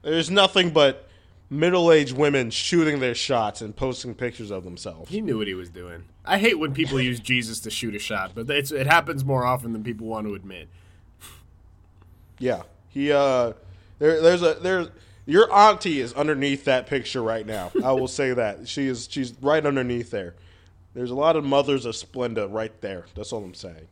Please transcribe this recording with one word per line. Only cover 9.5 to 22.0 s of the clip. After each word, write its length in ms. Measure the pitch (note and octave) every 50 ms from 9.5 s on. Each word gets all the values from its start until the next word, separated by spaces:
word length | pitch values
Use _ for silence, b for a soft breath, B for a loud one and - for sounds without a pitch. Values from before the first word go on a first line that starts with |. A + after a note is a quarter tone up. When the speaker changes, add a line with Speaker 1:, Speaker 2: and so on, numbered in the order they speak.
| B2+ B2 A#2+ A#2
Speaker 2:
than 120 | A2+ A2 G#2+
people 240 | B2 A2+ G#2+ A2+
want 180 | A2 A2+ A2 G#2+
to 60 | G#2+ G2+
admit. 340 | F#2+ F#2 G2 F#2 F2 D#2 - b b b b b b b b b _ - - - - - - - - - - - _ - _ _ - - - - _ - - - -
Speaker 1:
Yeah, 240 | B2 B2+ A2+ F2+ - - - _ _ -
he, 220 | - C#3 C#3 D3
uh, 420 | D3 C#3 C#3 C#3 C3 B2+ A#2+ A#2 G#2+ b b b b b b b b -
there, 200 | D3 D#3 E3 D#3
there's 220 | D#3+ E3+ F3+ F3
a, 140 | F3 E3 D#3
there's, 320 | - F3 F3+ F#3+ F3+ E3+ D#3 - b b b b b b
your 260 | - D3+ F#3+ A3+ A3+ -
auntie 460 | G3+ G#3 G#3+ G3+ - - F#3 D3+ C3+
is 100 | A#2+ A#2 A#2+
underneath 520 | C#3 D3 D3+ D3+ C3+ C#3 C#3+ C#3 C3+ -
that 220 | C#3+ C3 B2+ B2+
picture 340 | - C#3+ C3 A2+ - - C3
right 240 | A2+ A2 A2+ A2+ G#2+
now. 260 | A2 A2 G2+ F2+ F2+ - B2+ A2+
I 80 | C3
will 160 | C3+ C3 B2+
say 260 | B2 - - C#3 C3 B2+
that. 340 | B2 A#2 G#2 G2 - A#2
She 200 | - - D3 C#3
is, 200 | C3+ B2+ A#2 - -
she's 240 | - C#3+ C3 B2 A#2 -
right 240 | C3 C#3+ D3+ D#3+ D3
underneath 440 | D3 C#3 C3+ B2+ B2 B2 A#2+ A#2 -
there. 220 | A#2 G#2 F#2 F2 F2 b b b b b b b b b - _ _
There's 180 | B2 B2 A#2+
a 40 | B2
lot 200 | C3+ D3 D#3+ D#3+
of 80 | D#3 C#3+
mothers 400 | C#3 C3+ C#3+ C#3 C#3+ C#3 C3+ A#2+
of 80 | A#2 A2
Splenda 560 | -